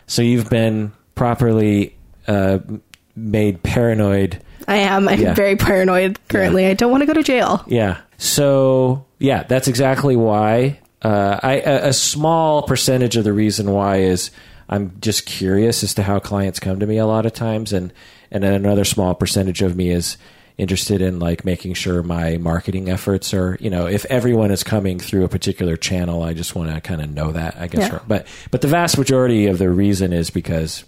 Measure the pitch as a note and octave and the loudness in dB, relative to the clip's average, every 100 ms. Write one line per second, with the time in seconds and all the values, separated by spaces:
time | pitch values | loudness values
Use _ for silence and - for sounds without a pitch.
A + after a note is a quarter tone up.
0 | - - A#2+ B2 A2 A#2 A2+ A2 G#2+ - | -6 0 2 2 2 2 2 0 -4 -8
1 | _ - B2 A#2 A#2+ A2 G#2+ G2+ G2+ - | _ -2 0 2 2 4 4 2 0 -6
2 | - - - G2+ F#2+ F#2+ - G#2+ _ - | -20 -12 -2 0 2 0 -2 -14 _ -20
3 | _ - A2 G#2+ G#2 F2+ - - A#2 A2 | _ -10 -4 0 0 0 -2 0 2 2
4 | G2+ G2 G2 F2 - - - G#3 G3 G3 | 2 2 0 -4 -16 -12 -2 0 2 2
5 | G3 G3 G3+ - G3+ G3 - F#3+ F#3 F#3 | 2 2 2 2 2 2 2 2 2 2
6 | F#3+ G3+ - A3 F#3 F#3 F#3+ F#3+ A#3+ C4 | 0 -4 -4 0 2 2 2 2 2 2
7 | C#4+ D#4 D4 B3+ - G3 - A#2+ G#2 F2+ | 2 2 2 2 0 -2 -2 0 0 -2
8 | - - - - C#3+ C3+ C3+ C3 C3 C3+ | -10 -8 -2 2 2 4 4 4 2 0
9 | - - C3+ A2+ - C3 C3 B2 C3+ C3 | -4 -2 0 0 0 0 0 2 2 2
10 | C#3+ B2 A2+ G#2 G#2+ A#2 C3 C#3+ _ _ | 2 4 4 2 2 2 0 -2 _ _
11 | A2+ G#2 G2 G2+ C3 C3+ - C3+ C#3 C3 | 0 2 2 0 0 0 0 0 2 0
12 | - D3 D#3 E3 D#3+ D3+ - B2+ - B2+ | -2 0 0 2 2 2 0 0 2 2
13 | B2 A#2 G#2 G#2 G#2+ G2+ G2+ G2 G2 G2 | 2 2 2 2 2 0 0 0 2 2
14 | F#2+ F#2 - - - - - G2+ G2 G2 | 2 2 -4 -12 -20 -18 -6 -4 -4 -6
15 | A2 G#2 - - F#2+ G2 A2+ A#2 G2+ - | -4 -2 -4 -4 0 2 2 0 -2 -2
16 | G2 G2+ - G2+ G2 - G2 F#2+ G#2 A2 | 0 -2 -2 -2 -2 -4 -4 -4 -2 0
17 | A2 A2 A2+ - A2+ A2 A2 G2+ F2+ - | 0 0 -2 -4 -4 -4 -4 -4 -4 -12
18 | - - - G2+ G2 G2 G2+ G2+ G2 - | -20 -20 -10 -2 0 0 2 0 0 0
19 | F#2 F2+ F#2 - F#2+ F2 F#2+ F2 F2 F2 | 0 0 -2 0 -2 0 -2 0 0 0
20 | E2+ - - - _ - F#2 F#2 - G2+ | -2 -8 -18 -20 _ -6 -2 -2 0 0
21 | F#2 F2+ E2+ E2+ F#2+ F2 F#2 F2+ G2 F2 | 0 -2 -2 -2 -2 -4 -6 -6 -2 -2
22 | E2+ E2+ E2 E2 E2+ E2+ - F#2+ F#2 F#2 | -2 -2 -2 -2 -2 -4 -4 -6 -4 -4
23 | - F#2+ - G2 F#2 F#2 A2+ F2+ F2 G#2 | -2 -2 -2 -2 -2 -2 -4 -2 -2 -2
24 | - B2+ A#2+ A#2 G#2+ F#2+ - G#2+ F#2+ F2+ | -2 -2 2 2 2 0 -2 -2 -2 -4
25 | - G2 F2+ F2+ - F#2 F2+ E2 - F#2 | -2 0 0 -2 -4 -4 -2 -2 -2 -2
26 | F2 E2+ E2 E2 E2+ - D#2+ D#2 - E2+ | -2 -2 -4 -6 -6 -6 -6 -6 -8 -8
27 | D2+ D2 D#2 D#2+ E2 - F2 E2 - E2 | -6 -6 -4 -4 -6 -8 -6 -2 -2 -4
28 | - G#2 - - - G#2+ C3+ E3+ F3 - | -4 -4 -4 -18 -6 -2 0 2 2 0
29 | C3+ C3 B2+ A#2 G#2 F2+ F#2 F2+ G2+ F#2+ | 2 2 4 4 2 2 2 2 2 2
30 | F#2 F2 E2 F#2 - E2 D#2+ - | 0 0 -2 -4 -4 -2 -4 -8